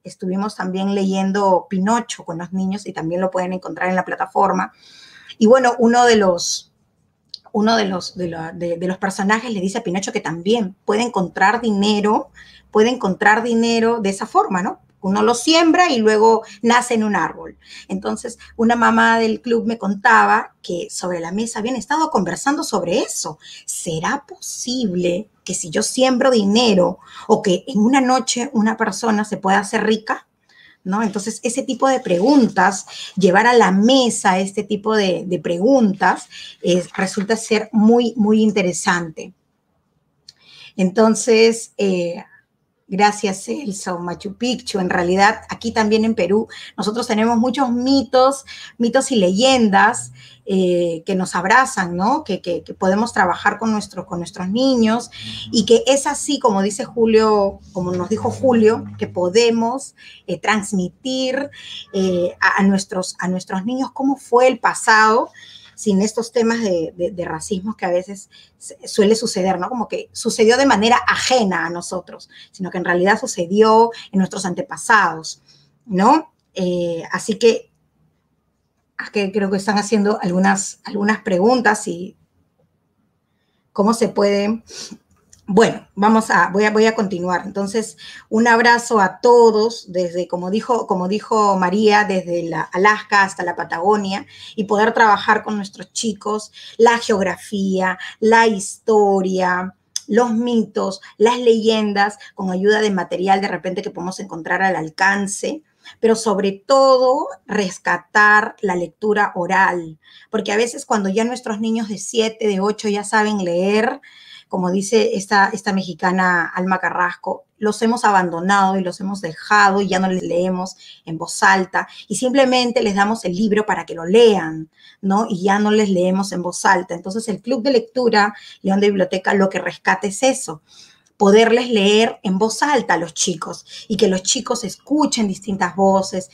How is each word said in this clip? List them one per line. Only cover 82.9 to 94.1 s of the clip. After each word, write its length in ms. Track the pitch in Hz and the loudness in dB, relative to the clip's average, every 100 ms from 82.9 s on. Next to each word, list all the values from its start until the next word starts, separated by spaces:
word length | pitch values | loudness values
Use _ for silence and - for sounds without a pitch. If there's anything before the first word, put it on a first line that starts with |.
| _ _ _ _ _ _ _ _ | _ _ _ _ _ _ _ _
cómo 200 | - 202 | -2 0
se 140 | 226 214 | 0 -2
puede. 560 | - 202 202 202 226 - - - - _ _ _ _ - | 0 0 0 -2 -4 -8 -18 -18 -20 _ _ _ _ 0
Bueno, 380 | 196 226 - - - | 4 4 2 -14 -2
vamos 360 | 202 220 220 | 2 2 2
a, 160 | 185 175 | 2 2
voy 160 | 185 | 2
a, 80 | 214 | 0
voy 140 | 214 220 | 2 2
a 100 | 220 | 2
continuar. 460 | 196 185 180 180 196 | -4 -4 -4 -4 -4
Entonces, 520 | 196 196 226 214 - - - - | -8 -4 -4 -6 -12 -20 -20 -4
un 180 | 220 240 | 0 4
abrazo 540 | 226 233 233 233 226 | 4 4 2 2 0
a 180 | 185 - | 0 2
todos, 720 | 247 240 233 214 220 226 - | 4 8 6 4 0 -4 -8
desde, 380 | 180 180 175 175 | -4 -4 -4 -6
como 200 | 175 180 | -6 -4
dijo, 380 | 214 - 233 - | -4 -2 -2 0
como 220 | 190 180 | -4 -2
dijo 480 | 208 - 220 208 185 | -4 -2 0 2 2
María, 480 | 180 196 214 208 202 | 0 2 4 4 2
desde 380 | 190 175 170 | -2 -2 -6
la 180 | 165 160 | -4 -6
Alaska 640 | - 180 202 214 - 208 | -6 2 2 2 0 0
hasta 200 | 190 - | 0 -2
la 140 | 175 175 | -8 -6
Patagonia, 680 | 170 165 185 214 196 | -8 -4 0 0 0